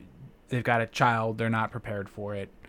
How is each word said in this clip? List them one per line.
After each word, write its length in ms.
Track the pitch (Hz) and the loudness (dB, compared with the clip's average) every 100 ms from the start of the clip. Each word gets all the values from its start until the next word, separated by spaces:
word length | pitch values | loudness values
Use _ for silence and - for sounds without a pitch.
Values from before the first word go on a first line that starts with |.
| - - - - - | -20 -20 -20 -20 -6
they've 140 | 123 | -2
got 180 | 120 117 | 2 2
a 40 | 113 | 2
child 500 | - 127 113 113 110 | 2 2 4 0 0
they're 100 | 113 | 2
not 220 | 113 110 | 2 0
prepared 380 | 95 117 104 95 | -4 -6 -6 -6
for 260 | - 101 101 | -8 -6 -6
it. 140 | 98 - | -8 -12